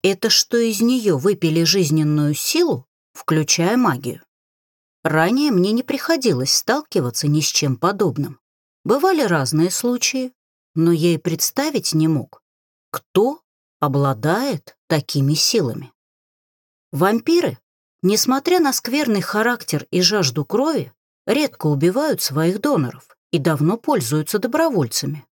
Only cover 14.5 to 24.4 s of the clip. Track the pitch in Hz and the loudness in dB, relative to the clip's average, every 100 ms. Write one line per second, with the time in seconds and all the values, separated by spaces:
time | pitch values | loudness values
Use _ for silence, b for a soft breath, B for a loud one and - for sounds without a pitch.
14.5 | 170 - _ _ 156 - 143 139 156 - | -6 -10 _ _ -4 -2 -2 0 0 0
15.5 | 226 123 107 131 _ _ _ _ _ _ | 0 -2 -6 -14 _ _ _ _ _ _
16.5 | _ _ _ _ 139 185 226 269 339 330 | _ _ _ _ -2 0 0 2 0 0
17.5 | - _ _ _ _ 180 214 - 269 359 | -6 _ _ _ _ 0 2 0 0 2
18.5 | 359 294 247 - 277 262 202 180 208 226 | 2 2 -2 -2 -2 0 -2 -2 -2 0
19.5 | 240 - 147 - 175 180 208 139 127 143 | -2 -4 -6 -2 0 0 0 -2 -4 -2
20.5 | 214 294 277 - _ _ _ - 262 294 | 0 0 -2 -6 _ _ _ -2 0 -2
21.5 | - 156 143 170 214 302 233 - 135 165 | -2 -2 0 0 0 -2 -2 -4 0 0
22.5 | 202 294 240 123 - _ _ _ 165 139 | 0 0 0 -2 -8 _ _ _ -2 0
23.5 | 151 151 226 - 262 117 151 147 208 | 0 0 0 -2 -2 0 -4 -2 -4